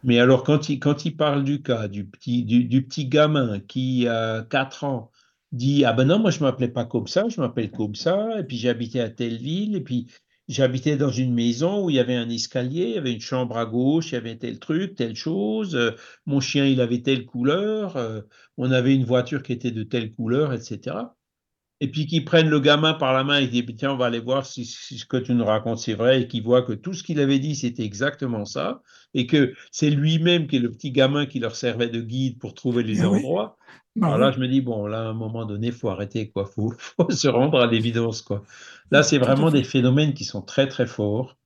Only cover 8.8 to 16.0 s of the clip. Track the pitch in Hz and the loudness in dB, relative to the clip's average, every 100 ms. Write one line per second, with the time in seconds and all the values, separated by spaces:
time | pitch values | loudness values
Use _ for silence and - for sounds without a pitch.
8.8 | 113 127 113 113 120 117 127 170 208 202 | -4 -4 -4 -4 -6 -6 -6 -4 -4 -4
9.8 | 135 123 123 _ _ _ - 117 131 127 | -4 -6 -6 _ _ _ -10 0 0 2
10.8 | 151 147 143 110 127 120 117 120 170 208 | -2 0 0 0 0 2 0 0 0 0
11.8 | 185 139 120 123 117 117 - 135 123 151 | 0 2 2 0 -2 -6 -6 -4 -4 -4
12.8 | 202 220 135 117 - 131 123 113 117 117 | -4 -4 -4 -6 -4 -4 -2 -4 -2 0
13.8 | 131 156 160 123 113 117 120 - - 160 | 2 2 0 -6 -8 -10 -10 -10 -4 -2
14.8 | 190 196 117 113 - 185 208 220 208 147 | -2 -4 -4 -4 -4 -2 -2 -2 -4 0
15.8 | 120 107 | 0 -2